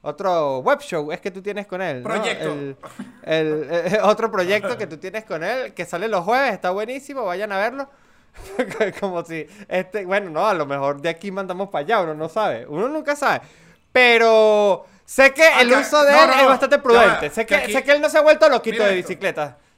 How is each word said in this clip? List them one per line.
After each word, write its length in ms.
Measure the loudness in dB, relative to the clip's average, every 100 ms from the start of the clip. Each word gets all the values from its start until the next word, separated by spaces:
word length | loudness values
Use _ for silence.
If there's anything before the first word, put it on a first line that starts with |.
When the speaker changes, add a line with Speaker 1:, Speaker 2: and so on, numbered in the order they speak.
Speaker 1:
otro 600 | -12 -6 -2 0 0 -2
web 200 | -2 -2
show, 320 | -2 -8 -6
es 80 | -8
que 100 | -10
tú 120 | -10
tienes 240 | -10 -10 -10
con 160 | -8
él, 200 | -8 -8
¿no? 60 | -6
Speaker 2:
Proyecto. 440 | -6 -4 -6 -8
Speaker 1:
El, 220 | -8 -10 -14 -20 -18 -20 _
el, 460 | -4 -2 -2 -4 -4
eh, 280 | -4 -2 0
otro 280 | 2 2 0
proyecto 460 | -2 -2 -2 -2 -8
que 80 | -10
tú 100 | -12
tienes 280 | -12 -14 -10
con 180 | -8
él, 300 | -6 -6 -8
que 100 | -12
sale 240 | -10 -6 -4
los 160 | -4
jueves, 300 | -2 0 0
está 160 | -2 -4
buenísimo, 540 | -6 -6 -10 -12 -8 -6
vayan 260 | -6 -6
a 60 | -4
verlo. 320 | -4 -6 -14 _ _ _ _
<laughs> 680 | -20 -16 -8 -6 -4 -6 -4
Como 220 | -8 -8
si, 200 | -8 -12 -12 -18 -8
este, 380 | -6 -6 -8 -4
bueno, 240 | -4 -4
no, 160 | -2 -2
a 80 |
lo 100 | -2
mejor 380 | -2 -4 -4 -4
de 80 | -6
aquí 200 | -6 -10
mandamos 380 | -10 -8 -8 -6
para 160 | -6
allá, 160 | -2 -2
uno 140 | -2
no 160 | -6 -6
sabe, 340 | -4 -4 -4 -8
uno 220 | -6 -6
nunca 260 | -6 -6
sabe. 280 | -4 -2 -2 -6 _ _ _ _
Pero 960 | 2 4 6 6 6 6 4 2 0 -6 _
sé 300 | _ 4 4
que 80 | 6 4 6
el 80 | 4
Speaker 2:
Acá, 80 | 4
Speaker 1:
uso 240 | 4 2
de 80 | 6
Speaker 2:
no, 80 | 6
Speaker 1:
él 40 | 6
Speaker 2:
no, 40 |
Speaker 1:
es 80 | 6
Speaker 2:
no, 60 | 4
Speaker 1:
bastante 280 | 4 2 0
Speaker 2:
ya 60 |
Speaker 1:
prudente, 460 | 4 6 6 4 -4
Speaker 2:
va, 60 |
Speaker 1:
sé 100 | -6
Speaker 2:
que 120 | -2 -2
Speaker 1:
que, 40 |
Speaker 2:
aquí, 80 | 0
Speaker 1:
sé 100 | -4
que 80 | 2
él 100 | 2
no 80 | 2
se 100 | 4
ha 20 |
vuelto 280 | 6 6 6
loquito 260 | 4 -2
Speaker 2:
mira 120 | 0 0
Speaker 1:
de 120 | 0
Speaker 2:
esto. 80 | -4
Speaker 1:
bicicleta, 500 | -6 -6 -4 -8 -10 _